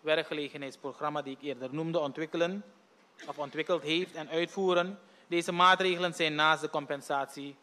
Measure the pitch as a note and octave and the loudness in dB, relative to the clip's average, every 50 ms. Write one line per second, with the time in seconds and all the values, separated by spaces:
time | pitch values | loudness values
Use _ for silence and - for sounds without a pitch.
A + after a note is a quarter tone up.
0 | - D#3 D#3 E3 D#3 - E3+ D3+ D3 C3+ - D3 C#3 C3+ - - - C#3 B2 - | 2 2 2 2 2 -2 -4 -4 -4 -6 -8 -8 -10 -10 -10 -8 -10 -10 -6 -4
1 | D3+ D3+ D3+ D3 C#3+ C#3 C3+ - - D3 C3 A#2+ B2+ B2+ C3+ D#3 D#3+ E3 E3 F3 | -4 -2 -2 -2 -4 -6 -10 -8 -6 -6 -6 -6 -6 -6 -4 -4 -2 0 0 0
2 | D3+ C#3+ - D3+ D#3 D3+ - E3+ E3+ F3 F#3+ G#3 G3+ - - _ _ _ _ _ | 0 0 -2 -4 -6 -4 0 0 0 0 0 -6 -10 -12 -20 _ _ _ _ _
3 | _ _ _ - - - C#3 D3 D3 C#3 C#3 D3+ D3+ - F3+ D#3 C#3+ D3 D#3+ E3+ | _ _ _ -16 -12 -12 -8 -8 -8 -6 -4 -4 0 0 0 0 0 0 0 0
4 | F#3 F3+ - D#3+ D#3 - D#3 E3 E3+ E3+ - G3 F#3+ F#3 F3+ F3 F3 F#3 G3+ - | 0 -2 -6 -10 -8 -4 -2 -2 -2 -2 -2 0 2 4 4 4 2 0 -6 -12
5 | - - - - - _ F3 E3+ E3 - F3+ E3+ F3+ F#3 F#3 F#3 F#3+ F#3 F3 E3+ | -16 -20 -20 -20 -8 _ -2 0 0 0 4 6 8 8 8 8 6 2 2 2
6 | F3+ F3 E3 - E3+ D#3 D3+ D3+ D3+ D#3 D#3+ C#3+ D3+ D3+ - D#3 C#3+ C3+ D3 C#3 | 0 -2 0 0 0 0 2 4 4 4 4 4 0 -4 -4 -4 -4 -4 -8 -8
7 | C#3 - D3 C#3 C3+ C3 - D3 C#3 C#3+ C#3 _ | -4 -4 -2 -2 -2 -4 -8 -12 -12 -12 -14 _